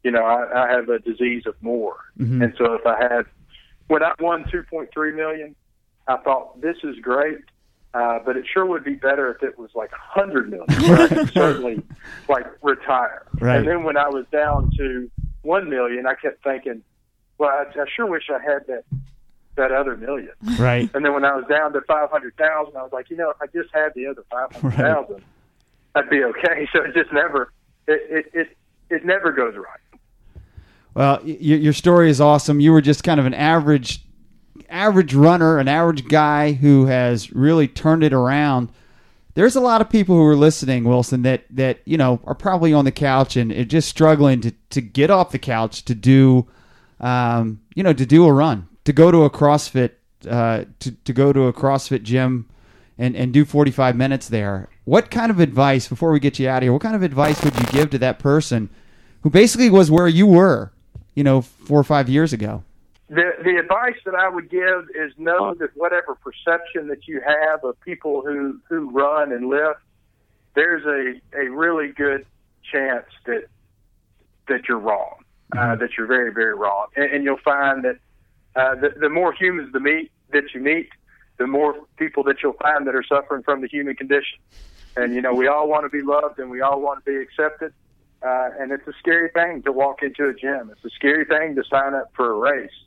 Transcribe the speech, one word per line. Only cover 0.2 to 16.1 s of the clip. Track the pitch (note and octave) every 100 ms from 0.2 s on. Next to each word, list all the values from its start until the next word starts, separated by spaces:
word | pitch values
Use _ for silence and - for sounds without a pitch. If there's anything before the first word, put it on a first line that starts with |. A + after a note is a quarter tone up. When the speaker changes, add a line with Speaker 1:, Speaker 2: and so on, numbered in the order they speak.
| A2+
Speaker 1:
I, | A#2+ A#2+ B2 B2
I |
have | B2 A2+
a | A#2
disease | A#2 A2+ B2 A#2+ A2+
of | -
more. | A2+ A#2+ G#2 - - -
Speaker 2:
Mm-hmm. | A#2+ B2+
Speaker 1:
And | A#2+ -
so | A#2+
if | A2+ A#2+
I | A2
had, | B2 A#2+ A2+ _ _ - _ _ _
when | D#3
I | D#3+ -
won | E3+ E3+ -
two | F3+
point | E3 D#3+ C#3+
three | D#3 D#3
million, | D#3 D#3 D#3 D3+ _ _ _ _ _ -
I | B2+
thought, | - C3 - B2
"This | D#3 E3+
is | D3+ B2
great, | A#2+ C3 D3+ D#3 _ _ _ _ _
uh, | A#2+ A#2+ A#2 B2+
but | B2+
it | -
sure | G3 F#3
would | E3
be | C#3 C3+
better | C3+ C#3+ C3
if | A#2
it | C#3 -
was, | A#2 A#2
like, | G#2+
a | - - G3
hundred | G3 C#3+ G#2+
million, | - - - D#4+
where | F3
I | E4
could | D#4 D4+
Speaker 2:
<laughs> |
Speaker 1:
certainly, | - E3 C#3 B2 A2+ - - - - -
like, | C3+ A#2+ -
retire." | C#3+ C3 - C3 B2 - - -
Speaker 2:
Right. | A#2+ A#2+
Speaker 1:
And | D#3
then | F3
when | D#3+ C#3+
I | D3
was | C#3 B2+
down | D3+ D3 C#3+ - -
to | C3+ B2+ B2 - - -
one | D3 F#3+ F3
million, | C3 B2 B2
I | C3